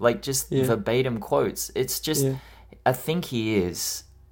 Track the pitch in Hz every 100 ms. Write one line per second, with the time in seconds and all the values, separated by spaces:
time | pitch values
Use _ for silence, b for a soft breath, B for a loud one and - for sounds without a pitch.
0 | 117 117 143 135 - 139 127 113 101 123
1 | 127 113 - 143 110 - - - - -
2 | - 151 135 135 B B B - - 131
3 | - 170 - 120 110 107 87 85 - -
4 | - - -